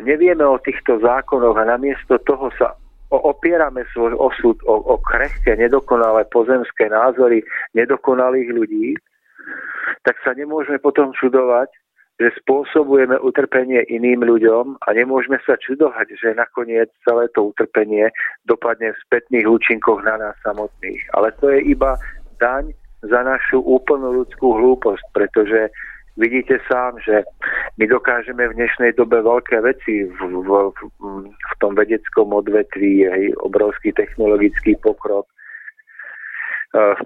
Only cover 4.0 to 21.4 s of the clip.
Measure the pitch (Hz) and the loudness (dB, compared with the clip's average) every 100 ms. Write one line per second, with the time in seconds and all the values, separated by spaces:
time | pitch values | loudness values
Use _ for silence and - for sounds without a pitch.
4 | 117 120 135 - 120 110 - 110 - 113 | -2 0 -2 2 0 0 0 0 2 0
5 | - 117 143 - 123 110 117 135 - 120 | 0 -2 -2 -2 0 2 2 2 2 2
6 | 113 110 104 120 113 131 117 - 107 110 | 2 2 2 0 2 0 -2 -2 0 2
7 | 127 127 123 113 - - - 113 123 135 | 2 4 4 2 -2 -8 -4 -2 0 0
8 | - 127 127 131 120 117 107 107 120 - | 0 2 2 0 -2 -2 -2 -2 -4 -6
9 | _ _ _ - - - - - - - | _ _ _ -20 -18 -16 -14 -10 -8 -4
10 | - - 131 123 147 156 143 139 143 135 | -4 -2 -4 -6 -6 -6 -4 -2 0 2
11 | 135 - 131 131 127 120 135 _ _ _ | 0 0 0 2 2 2 0 _ _ _
12 | _ - 120 - - 135 139 160 143 139 | _ -2 -2 0 0 0 0 0 4 4
13 | 127 131 127 143 135 131 127 123 - 117 | 4 2 0 0 0 0 0 0 0 0
14 | 123 123 117 117 110 113 131 139 - 110 | 2 2 4 4 4 4 0 -4 -2 0
15 | 127 131 127 131 - 123 - 139 151 113 | 0 0 -2 -2 0 -2 -2 0 0 0
16 | 107 104 113 110 117 - 117 113 113 _ | -6 -4 -2 -2 -4 -6 -2 0 -2 _
17 | - 117 120 - 104 - 110 110 107 104 | 0 0 0 0 0 -2 -2 0 0 0
18 | 110 - - - - 113 117 110 110 - | 0 -2 -10 -6 -4 -2 -2 -4 -6 -6
19 | - 120 - 123 107 113 - 110 113 104 | -2 -4 0 0 2 2 2 0 0 0
20 | 107 110 107 - 110 104 107 - 92 - | -2 -4 -8 -8 -8 -6 -8 -10 -14 -12
21 | - - 110 - | -6 -2 -2 0